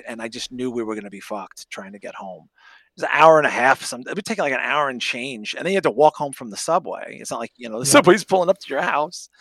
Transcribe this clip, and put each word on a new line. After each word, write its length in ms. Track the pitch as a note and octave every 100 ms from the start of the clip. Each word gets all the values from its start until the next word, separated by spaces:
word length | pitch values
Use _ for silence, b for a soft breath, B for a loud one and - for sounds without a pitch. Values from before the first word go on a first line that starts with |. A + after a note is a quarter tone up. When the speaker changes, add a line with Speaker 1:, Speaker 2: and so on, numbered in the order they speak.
| -
Speaker 1:
and 140 | A2+
I 60 | A2+
just 240 | A#2 -
knew 180 | B2+ B2+
we 140 | A#2+
were 100 | A2
gonna 160 | G#2+ G2+
be 100 | G2
fucked 480 | - G#2 - - -
trying 220 | - G2
to 60 | G2+
get 140 | -
home. 360 | - G2 F2 _
It 500 | _ - - _ -
was 20 |
an 60 | D#3+
hour 260 | C#3+ D#3+ D#3
and 80 | C#3
a 20 |
half. 340 | - B2+ C3+
Some, 180 | - B2
it 140 | A#2+ F3
would 100 | -
take, 120 | G#3+
like, 160 | D3+
an 60 | B2+
hour 300 | A#2+ D3 C#3
and 120 | B2
change, 540 | - C3+ C#3 A#2 G#2 -
and 100 | D#3+
then 60 |
you 60 | G3
had 60 |
to 80 | D#3
walk 260 | A2 D3+ -
home 160 | C#3+
from 180 | - A#2+
the 60 | G2
subway. 600 | - F3 A#2 F#2 - -
It's 120 | -
not 80 | -
like, 140 | - _
you 100 | A#2+
know, 120 | A2
the 80 | C#3
Speaker 2:
Yeah. 60 |
Speaker 1:
subway's 300 | D4 F3+ G#3+
pulling 260 | - F#3+ F3
up 100 | G3
to 100 | -
your 140 | C#3
house. 440 | F3+ D3 D#3 - - B